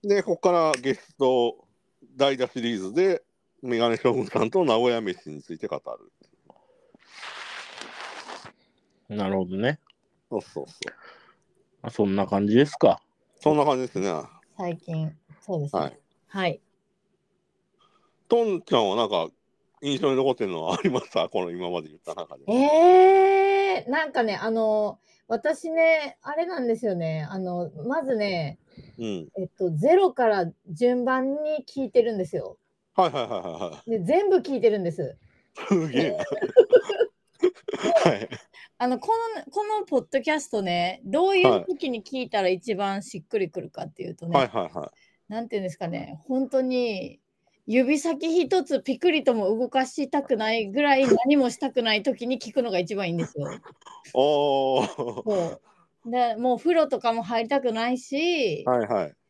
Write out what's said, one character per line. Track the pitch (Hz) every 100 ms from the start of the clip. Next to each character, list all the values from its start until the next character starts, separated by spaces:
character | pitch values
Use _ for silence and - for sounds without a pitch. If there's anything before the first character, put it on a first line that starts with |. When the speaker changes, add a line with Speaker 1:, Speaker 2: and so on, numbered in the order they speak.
Speaker 1:
で、 | 202 202
こ | 196 170
こ | 190
か |
ら | 175 160 143
ゲ | 135
ス | 117 - _
ト | 131 127 120 - _ _ _ _ _ 131
代 | 139 135
打 | 127
シ | 127
リ | 117 110
ー |
ズ | 95
で、 | 127 190 175 _ _ _ _
メ | 127 117
ガ | 117
ネ | 113
将 | 131
軍 | 104 101
さ | -
ん | 110
と | 190
名 | 160 113
古 | 123
屋 | 117
飯 | 104 87 -
に | 76
つ | -
い | 85
て | 101
語 | 73 67 58 - _ _ _ _ _ _ _ _ _ _ - - - - - - - - - - - - - - _ _ _ _ _ _
る。 | -
Speaker 2:
な | 95
る | 98
ほ | 90
ど | 95
ね。 | 123 151 _ _ _ _ _
Speaker 1:
そ | 110
う |
そ | - -
う | 69
そ | - -
う。 | - - - _ _ _ _ _ _
Speaker 2:
あ、 | -
そ | -
ん | 101
な | 98 95
感 | 101 104
じ |
で | 113 147
す | -
か。 | 113 85 _ _ _ _
Speaker 1:
そ | 151
ん | 151
な |
感 | 147 131
じ | 127
で |
す | 98
ね。 | 95 80 - - _ -
Speaker 3:
最 | 180 170
近、 | - 160 156 156 _ -
そ | - 175
う |
で | 143
す |
ね。 | 92
Speaker 1:
は | 73
い。 | - _ _ _
Speaker 3:
は | 196 180
い。 | - _ _ _ _ _ _ _ _ _ _ _ _ _ _ _ _ _
Speaker 1:
ト | 233
ン | 226 185
ち | -
ゃ | 135
ん | 104
は | 104
な | 110
ん |
か | 92 82 _ _ _ _ _
印 | 143 135
象 | 147
に | 135
残 | 135
っ |
て | 123
る | 101
の | 85
は | 80
あ | 95
り | 190
ま | 127
す | -
か？ | 104 85
こ | 104
の | 90
今 | 87 90
ま | 87
で | 76
言 | 76
っ |
た | -
中 | 80 82 67
で。 | -
Speaker 3:
え | 233 285 311 349 370 370 392 381 392 392 392 392 370 -
ー、 |
な | 285 311
ん |
か | 262
ね、 | 226 196
あ | 220
の、 | 226 220 214 208 - _ _ _
私 | 226 294 - 330
ね、 | 320 330 320 285 -
あ | -
れ | 302 349
な | 339
ん | 247
で | 226
す | 233
よ |
ね。 | 180 165 156 151
あ | 196
の、 | 180 175 170 156 202
ま | 302
ず | 269 233
ね、 | 202 180 147 160 _ - - -
Speaker 1:
う | 160
ん。 | 190 - -
Speaker 3:
え |
っ | 180
と、 | _ 180
ゼ | 156 233 359
ロ | 381
か | - 233
ら | 202 170 - -
順 | 156 240 247
番 | 247 262 262 285
に | 302 302 -
聞 | 277 254
い |
て | 247
る | 226
ん | 214
で | 185
す | 165
よ。 | 98 - _ _ _
Speaker 1:
は | - 180
い |
は | 143
い | 113
は |
い | 104
は | 87
い |
は | 82 90 76 -
い。 |
Speaker 3:
で、 | 226
全 | 175 330 403
部 | 370
聞 | - 262
い |
て | 220
る | 208
ん |
で | 175
す。 | 160 139 - _ _ _ - -
Speaker 1:
す | 185 160
げ | 262
え | 311
な。 | 622
Speaker 3:
<laughs> | 605 622 - 494 - 494 - 403 415 _ _ _ 359 - - - - 659 -
Speaker 1:
は | 101
い。 | - - - - - _
Speaker 3:
あ | 247
の、 | 247
こ | - 453 453 427
の、 | -
こ | -
の | 415 427
ポ | - 262
ッ | 233
ド | 269
キ | 277
ャ | 302
ス | -
ト | 214
ね、 | 190 175 175 185
ど | 190 262 370
う | 392
い | 359
う | 208 -
時 | 302 302
に | 233
聞 | - 262
い | 240
た | 214
ら | 185
一 | 180 240
番 | 190 196 196
し | 196 185
っ | -
く | 220
り | 180
く | 180
る | -
か | -
っ | 156
て | -
い | -
う |
と | - 170
ね、 | 147
Speaker 1:
は |
い | 123
は | 110 85
い | -
は | 71
い。 | _ _ _ _
Speaker 3:
な | 214
ん | 233
て | 208
い |
う |
ん |
で | 185
す | -
か | 170
ね、 | 175 - 156 -
本 | 262 269
当 | 269
に | 254 254 240 196 - - _ _ _ _ -
指 | 233 254 294
先 | 330 294 330 339
一 | 285 370
つ | - 269
ピ | - 262
ク | 359
リ | 311
と | 262
も | 233 190 220
動 | 247
か | 262
し | 254 - 269
た | 285
く | 277 226
な | 220
い | 226 202
ぐ | 214
ら | 294 269
い | 262
何 | 208 254 285
も | 247
し | -
た | 277
く | 254
な | 226
い | 214
時 | 208 220 240
に | 254
聞 | 226
く | 269
の | 240
が | 185
一 | 180
番 | 202 185
い |
い |
ん | 170
で | 160
す | 151
よ。 | 143 - - -
Speaker 1:
<laughs> | - - -
お | 127 143 147 147 135 135 131
ー。 | 117 - 120 117
Speaker 3:
そ | 214 196 165 - _ _ _ _ 240
う。 |
で、 | 247 240 220
も | 254
う | 240
風 | 320
呂 | 349 294
と | 254
か | 240
も | 226
入 | 180 233
り | 226
た | 277
く | 254
な | 220 233
い | 254
し、 | - 277 339 339 226 147
Speaker 1:
は | - 123
い | 107
は | 110 78
い。 | -